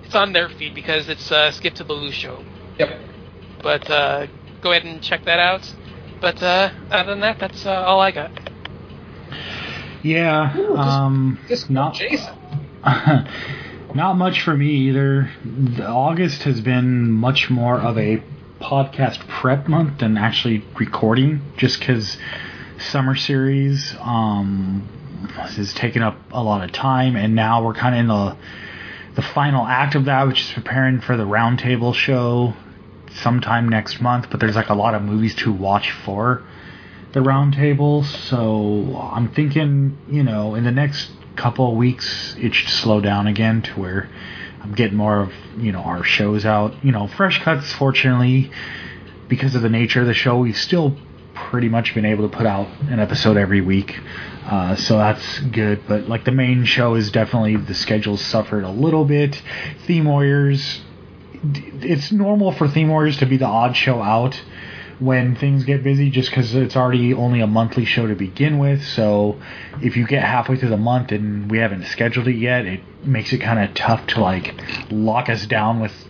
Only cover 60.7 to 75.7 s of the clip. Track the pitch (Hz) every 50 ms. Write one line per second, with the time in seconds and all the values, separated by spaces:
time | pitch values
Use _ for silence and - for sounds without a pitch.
60.7 | - - - - - - - - - - - - - - - 147 143 - - -
61.7 | - 139 - - 170 139 - - 220 202 202 196 208 208 202 185 180 - 160 143
62.7 | 139 156 160 156 156 156 151 151 143 143 139 127 135 131 131 113 101 117 120 127
63.7 | 127 - - 135 127 120 104 101 110 117 120 135 139 - - - - - - -
64.7 | - - - - - - 127 131 131 127 123 127 123 117 143 139 139 139 127 131
65.7 | 143 139 123 139 139 139 143 143 135 131 131 - - 131 120 110 110 131 127 127
66.7 | - 131 127 123 123 123 120 120 131 - 120 123 123 120 113 104 107 113 113 113
67.7 | - 131 117 - - - 117 110 107 92 98 92 92 - 139 151 151 143 143 143
68.7 | 139 139 143 - - - 110 104 104 104 104 104 104 - - - - - - -
69.7 | - - 123 123 - 123 120 110 139 139 - - 123 123 113 - 131 127 131 120
70.7 | 113 104 107 117 123 127 123 - 104 104 107 104 104 104 101 104 110 113 113 107
71.7 | 98 92 87 - - - 117 117 117 127 113 127 123 113 117 123 127 123 117 92
72.7 | 92 95 - - - - - 143 131 113 107 - 131 117 - 113 117 110 101 98
73.7 | - - - - 113 110 - - - 113 107 - 95 92 87 - - - - -
74.7 | - - - - 110 107 110 110 107 120 135 - 113 107 101 107 120 107 107 110